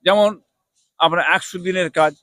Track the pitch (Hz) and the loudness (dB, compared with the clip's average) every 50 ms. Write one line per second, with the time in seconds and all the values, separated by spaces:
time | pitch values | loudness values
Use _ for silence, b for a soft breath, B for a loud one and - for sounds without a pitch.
0 | _ 180 196 208 208 208 208 - _ _ _ _ _ _ _ _ _ _ _ _ | _ 2 2 4 2 0 0 -6 _ _ _ _ _ _ _ _ _ _ _ _
1 | 156 165 160 175 143 151 175 185 - - - 185 175 190 185 185 180 160 _ 160 | 0 0 0 0 0 0 0 -2 -2 -8 -14 -8 -6 -6 -4 -4 -4 -4 _ 0
2 | 156 151 147 _ | 0 0 -2 _